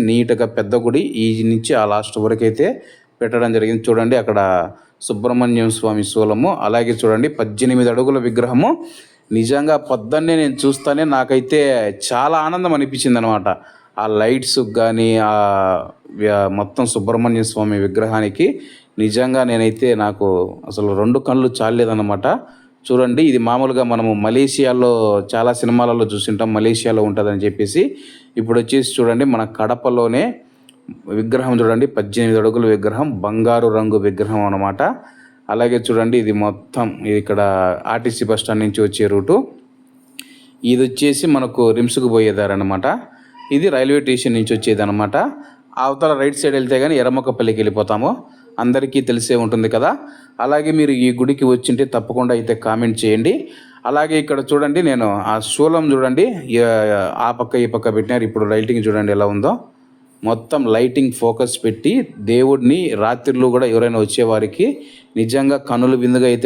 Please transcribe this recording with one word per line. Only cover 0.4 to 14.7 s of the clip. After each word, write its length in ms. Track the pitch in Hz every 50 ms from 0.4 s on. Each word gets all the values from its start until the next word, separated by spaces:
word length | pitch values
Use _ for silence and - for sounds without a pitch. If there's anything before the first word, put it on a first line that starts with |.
| 120 110 - 113
పెద్ద 180 | 104 98 120 120 113 117
గుడి 160 | 120 139 101 95 - 110 113
ఈ 40 | 113 110 110 113 113 113
నుంచి 200 | 110 113 - 147 117
ఆ 40 | 107 104 104
లాస్ట్ 260 | 107 107 - - 107 107
వరకు 200 | 110 113 110 113 110
అయితే 180 | 110 110 151 208 262 254 - - - - _ _ _ -
పెట్టడం 300 | 120 113 123 117 117 117 113
జరిగింది. 260 | 110 107 113 117 113 113 120
చూడండి 280 | 113 113 117 120 131 123
అక్కడ 180 | 101 113 107 101 98 95 92 90 82 101 - - - _ _ _ - -
సుబ్రహ్మణ్యం 600 | 120 101 110 123 123 123 123 120 120 117 113 110 110 -
స్వామి 260 | - 110 107 107 101 101
శూలము, 380 | - 113 107 107 107 110 143 190 185 - -
అలాగే 280 | 104 110 120 117 117 113 113
చూడండి 260 | 120 110 110 113 127 151 147 -
పద్దెనిమిది 500 | 110 110 104 104 127 127 127 127 123 120 117
అడుగుల 240 | 123 127 135 139 135 117 120
విగ్రహము. 420 | 110 120 120 120 127 139 175 254 330 339 - - - - - - _ _ _ - 107 113
నిజంగా 380 | 113 117 139 139 147 156 151 143 - -
పొద్దున్నే 440 | 131 113 107 113 147 156 160 165 165 160
నేను 140 | 156 139 127 135 -
చూస్తానే 400 | 139 139 139 - 147 143 151 160 156 139 131
నాకైతే 420 | 127 127 135 131 123 127 156 151 143 139 131 120 107 104 101 101 - -
చాలా 280 | 127 123 135 151 165 156 156 160
ఆనందం 260 | 175 180 185 175 160 143
అనిపించింది 420 | 139 135 135 123 117 135 120 117
అనమాట. 280 | 113 113 110 104 92 101 92 - - - - - _ _ _ 104
ఆ 40 | 107 110 107 104
లైట్స్ 400 | 107 113 131 131 123 - - 135 120 104